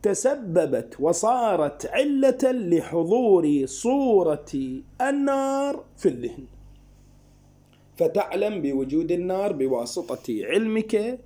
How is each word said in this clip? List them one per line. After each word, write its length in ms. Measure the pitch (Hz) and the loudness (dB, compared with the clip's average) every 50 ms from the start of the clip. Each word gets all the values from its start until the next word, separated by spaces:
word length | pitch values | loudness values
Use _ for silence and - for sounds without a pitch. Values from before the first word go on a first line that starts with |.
تسببت 920 | - 208 190 - - 254 294 285 233 185 165 175 160 147 123 117 113 - - - | 0 0 -2 2 0 0 0 0 -6 0 0 2 4 4 2 0 0 -8 -6 -2
وصارت 840 | 139 160 170 - - 220 247 254 233 220 190 160 151 143 - - - | 0 0 2 2 2 0 2 2 2 0 2 2 0 -2 -4 -8 -10
علة 520 | - - 226 277 294 285 269 269 262 247 254 | -4 -2 0 0 2 2 4 2 2 2 2
لحضور 1200 | 277 254 254 247 208 170 170 160 156 - 156 170 165 165 214 247 254 220 196 175 165 147 147 143 135 | 0 0 0 0 0 2 2 2 2 0 -2 -2 2 2 2 2 6 6 6 6 6 4 2 2 0
صورة 800 | 131 - - - 233 262 277 269 254 220 190 175 160 151 151 - - - 139 135 131 131 135 - - - - | -2 -6 -4 0 0 2 2 2 4 4 4 4 2 0 -2 -6 -8 -6 -6 -6 -6 -8 -10 -12 -16 -6 -4
النار 840 | 254 277 277 285 277 277 269 269 269 269 269 269 277 285 277 - - - _ | -2 -2 0 0 0 0 0 0 0 -2 -2 -2 -2 -4 -4 -8 -12 -20 _
في 120 | - - 180 | -2 0 0
الذهن، 360 | 131 120 120 117 - 135 131 - - - - - - - - - - _ _ _ _ - _ _ _ _ _ _ _ _ _ _ _ _ _ _ _ | 0 0 -8 -10 -10 -10 -18 -18 -20 -20 -20 -20 -20 -20 -20 -20 -20 _ _ _ _ -20 _ _ _ _ _ _ _ _ _ _ _ _ _ _ _
فتعلم 680 | - 170 160 - 202 196 - - 190 208 214 208 185 | 0 0 2 2 0 -2 0 -2 -2 -2 -2 -2 -2
بوجود 500 | 147 139 139 135 135 131 143 160 165 160 | -4 -2 -2 -2 -2 0 -2 -2 0 0
النار 400 | 175 175 180 185 185 190 202 202 | -2 -2 -2 -4 -2 -2 -2 -4
بواسطة 920 | 190 139 131 131 127 117 120 123 - 180 170 - 131 123 - - 113 107 98 | -2 -2 -2 0 0 -2 -4 -6 -8 -8 -6 -6 -10 -10 -6 -6 -6 -6 -4
علمك 720 | 107 156 202 226 220 220 220 214 220 226 208 208 233 254 254 - | 0 0 0 0 0 -2 -2 -2 0 -2 -2 -2 -4 -8 -10 -14